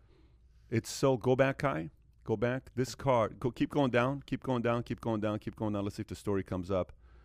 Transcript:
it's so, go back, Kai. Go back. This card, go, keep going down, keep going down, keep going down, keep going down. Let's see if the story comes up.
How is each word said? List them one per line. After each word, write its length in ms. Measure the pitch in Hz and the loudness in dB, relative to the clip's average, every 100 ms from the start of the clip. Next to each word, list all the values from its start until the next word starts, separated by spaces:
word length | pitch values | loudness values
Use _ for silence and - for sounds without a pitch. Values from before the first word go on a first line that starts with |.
| - - - - - - - 117 | -20 -20 -20 -20 -20 -20 -4 -2
it's 160 | - | -2
so, 240 | - 139 131 | 2 2 4
go 220 | 123 131 | 4 4
back, 220 | 135 131 | 4 2
Kai. 300 | 139 151 156 - _ _ - | -2 -2 -6 -12 _ _ -4
Go 100 | 107 | 0
back. 340 | 120 127 - 123 | 0 -2 -6 -4
This 200 | 131 - | -4 -2
card, 440 | 135 123 104 104 | 2 4 2 0
go, 100 | 127 | -4
keep 200 | - 143 | -2 0
going 220 | 147 135 | 2 4
down, 320 | 120 127 139 - | 4 2 -2 -6
keep 180 | 127 | -6
going 180 | - 123 | -2 0
down, 220 | 117 117 | 2 0
keep 160 | 117 113 | -2 -6
going 220 | 123 110 | -2 -2
down, 180 | 107 107 | 0 -2
keep 160 | - - | -6 -6
going 160 | 110 | -4
down. 140 | 101 101 | -2 -4
Let's 100 | 104 | -6
see 60 | |
if 60 | 104 | -8
the 80 | 92 | -8
story 280 | - 98 | -2 -2
comes 260 | 92 92 90 | -2 -4 -2
up. 220 | 92 87 - - - | -2 -2 -8 -20 -20